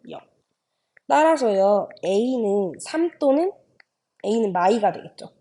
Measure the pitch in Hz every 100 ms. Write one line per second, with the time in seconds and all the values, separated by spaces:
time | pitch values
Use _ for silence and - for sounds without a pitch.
0 | - - _ _ _ _ _ _ _ _
1 | - 277 320 311 240 196 196 202 - -
2 | 165 196 247 254 208 202 190 175 - 320
3 | 339 - 285 277 359 - _ _ _ _
4 | _ _ 202 226 214 180 180 226 202 165
5 | - - - _